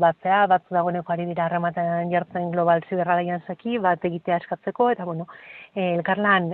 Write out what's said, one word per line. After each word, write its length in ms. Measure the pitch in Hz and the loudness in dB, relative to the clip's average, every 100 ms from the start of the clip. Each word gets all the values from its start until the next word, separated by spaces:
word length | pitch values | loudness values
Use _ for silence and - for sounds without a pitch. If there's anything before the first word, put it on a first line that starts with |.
batzea, 460 | 170 165 185 196 202 | 2 2 0 2 4
batzu 240 | 185 - | 2 2
dagoeneko 380 | 180 180 175 165 | -2 0 -2 -4
ari 160 | 170 175 | -4 -4
dira 160 | 170 165 | -2 -2
harrematen 640 | 170 170 170 170 170 175 | -2 -2 -2 -2 -2 0
jartzen 400 | 175 175 180 175 | -2 -2 -6 -4
Global 320 | 175 170 170 165 | 0 2 2 0
Cyber 260 | 185 175 | -4 0
Allianceki, 640 | 175 175 175 - 180 226 240 | 0 0 -6 -8 -10 -6 0
bat 260 | 185 175 | 0 0
egitea 380 | 180 170 - 175 | -2 -4 -2 -2
eskatzeko, 480 | - - - - 247 | -4 -8 -6 0 0
eta, 160 | 240 175 | 0 -4
bueno, 220 | 165 165 - - - - 202 | -8 -8 -14 -20 -20 -12 -4
e, 180 | 180 | -2
elkarlan, 560 | 175 170 190 208 190 170 | 0 0 0 4 2 2